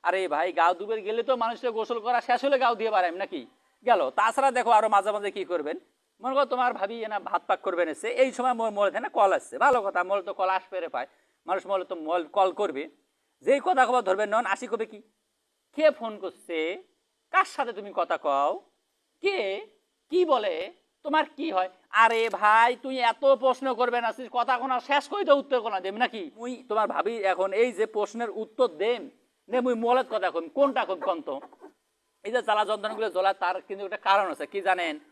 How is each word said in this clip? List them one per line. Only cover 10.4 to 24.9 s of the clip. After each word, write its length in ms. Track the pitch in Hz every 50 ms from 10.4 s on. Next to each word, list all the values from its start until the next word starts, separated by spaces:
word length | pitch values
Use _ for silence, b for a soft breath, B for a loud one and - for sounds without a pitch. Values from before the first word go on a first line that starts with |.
| 190 185
আসবে 300 | 190 185 - _ - 185
রে 80 | 170 156
পায়, 200 | - 127 127 - _ _ _ _ _ _ _
মানুষ 220 | 160 185 190 - 180
মোর 160 | 196 190 180
তো 120 | - 190
মোর 280 | 170 156 156 170 180 165
কল 280 | 147 - 202 190 190
করবে, 380 | 170 - 208 185 143 135 151 226 _ _ _ _ _ _ _ _ _ _
যেই 180 | 131 190 262 285 -
কথা 220 | 370 359 285 254
খবর 160 | 247 247 247
ধরবেন 280 | 233 185 185 190 214 208
নন 160 | 208 220 240
আসি 220 | 190 196 - 254 240
কবে 180 | 208 220 226
কি, 160 | 220 - 208 - _ _ _ _ _ _ _ _ _ _ _ _ _ _
"কে 160 | - 311 311
ফোন 260 | 285 - 233 226 214 202
করছে, 680 | 185 180 - - - - 170 160 156 165 285 349 370 _ _ _ _ _ _ _ _ _
কার 140 | - 370 392
সাথে 280 | - - - 269 240 220
তুমি 180 | 180 196 202 190
কথা 220 | 202 170 165 - -
কও, 440 | - 151 139 139 139 151 196 370 - _ _ _ _ _ _ _ _ _ _ _
কে 440 | - 392 392 381 220 190 190 311 427 427 _ _ _ _ _ _ _ _
কি 160 | - 359 359
বলে, 480 | 320 285 240 214 196 170 156 175 311 349 _ _ _ _ _ _
তোমার 220 | 302 277 311 302 302 - -
কি 140 | 294 330
হয়?" 180 | 196 185 185 185 - _ _ _
আরে 400 | - 208 226 226 226 226 226 226
ভাই, 460 | 196 185 208 208 214 226 233 240 247 - -
তুই 160 | 269 262 262
এত 260 | 240 233 226 - 285
প্রশ্ন 480 | 277 277 233 247 262 254 262 269 269 254
করবে 280 | 220 254 240 240 240
না, 100 | 233 226
তুই 160 | 226 247 254 226
কথা 260 | - 247 233 233 254 247
কোনা 220 | 240 262 254 247
শেষ 280 | - -